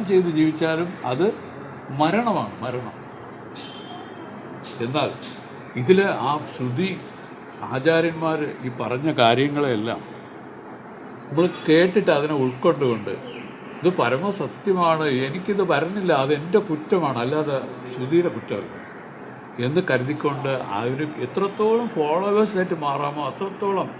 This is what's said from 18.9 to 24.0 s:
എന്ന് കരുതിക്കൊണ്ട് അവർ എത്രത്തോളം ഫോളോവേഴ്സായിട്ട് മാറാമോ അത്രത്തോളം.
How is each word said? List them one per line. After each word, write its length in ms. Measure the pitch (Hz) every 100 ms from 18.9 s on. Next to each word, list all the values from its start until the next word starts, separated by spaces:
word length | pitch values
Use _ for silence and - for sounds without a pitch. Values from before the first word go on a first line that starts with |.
| - - - - - - - 123
എന്ന് 140 | 165 180
കരുതിക്കൊണ്ട് 640 | 131 127 151 151 135 135 127 98 101
അവർ 220 | 120 135 151 - 123
എത്രത്തോളം 600 | - 196 196 214 226 240
ഫോളോവേഴ്സായിട്ട് 840 | 170 147 165 202 208 214 196 175 170
മാറാമോ 380 | 143 139 143 147 135
അത്രത്തോളം. 580 | - 196 190 202 190 135 -